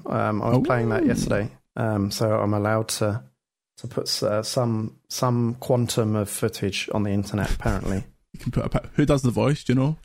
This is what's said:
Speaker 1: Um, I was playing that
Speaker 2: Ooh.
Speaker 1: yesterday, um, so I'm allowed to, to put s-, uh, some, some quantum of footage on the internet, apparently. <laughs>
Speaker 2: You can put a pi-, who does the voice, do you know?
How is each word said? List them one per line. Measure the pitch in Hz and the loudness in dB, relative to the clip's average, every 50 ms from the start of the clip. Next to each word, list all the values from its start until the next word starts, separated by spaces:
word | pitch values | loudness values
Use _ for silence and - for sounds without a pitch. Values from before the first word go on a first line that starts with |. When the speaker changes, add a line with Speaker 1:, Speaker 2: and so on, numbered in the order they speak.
| - | -6
Speaker 1:
Um, | - - 113 110 107 107 104 - | -4 -2 0 0 0 0 0 0
I | 113 120 | 2 2
was | 127 - - | 2 2 2
playing | 131 120 117 117 | 2 2 2 2
that | 110 - 330 | 2 2 2
Speaker 2:
Ooh. | 277 | 2
Speaker 1:
yesterday, | 120 - - - 113 104 104 117 - - _ _ - - | 2 0 0 0 0 0 -2 -4 -6 -14 _ _ -6 -4
um, | 117 110 107 104 98 98 | -2 0 0 0 0 0
so | 104 - 117 110 107 107 | 0 0 0 2 2 2
I'm | 104 101 104 | 2 2 0
allowed | 104 101 104 110 110 110 - | 2 2 2 2 0 0 -2
to, | - - 117 104 101 123 - - _ _ _ _ _ _ _ _ _ - | -2 -2 0 0 -2 -2 -6 -12 _ _ _ _ _ _ _ _ _ -14
to | - 117 | -12 -8
put | - - - | -6 -6 -4
s-, | - - - | -4 -4 -2
uh, | - 104 104 107 110 | -2 0 0 0 -2
some, | - - 131 123 117 113 110 110 110 - _ _ - | -2 0 0 0 2 0 0 -2 -4 -8 _ _ -10
some | - - - 127 123 120 120 117 120 | -4 0 2 2 2 2 2 0 -2
quantum | - - - 135 120 120 110 - - 113 107 107 | -2 0 2 2 2 2 2 2 2 2 2 2
of | 107 104 98 | 0 0 -2
footage | - - - 110 - - - 98 98 - - - - | -4 -2 -2 -2 -2 -2 -4 -2 -2 -4 -6 -4 -2
on | 107 101 | -2 0
the | 104 | 2
internet, | 98 101 101 - - 101 95 - - | 0 0 0 0 -2 -2 0 0 0
apparently. | - - 113 104 95 92 - 98 95 - - | 0 0 0 0 0 -2 -2 -2 -4 -4 -8
<laughs> | - _ _ _ - | -14 _ _ _ -16
Speaker 2:
You | - | -10
can | - 127 - | -8 -4 -2
put | - 110 | -2 -2
a | 113 | 0
pi-, | - - - - - | -2 -2 -4 -2 0
who | - 143 | 0 2
does | 135 151 135 131 | 4 4 2 2
the | 127 | 0
voice, | 107 104 107 127 151 - - | 0 2 2 2 0 0 0
do | - 120 | 0 2
you | 131 | 2
know? | 131 143 156 - - | 2 0 -2 -2 -2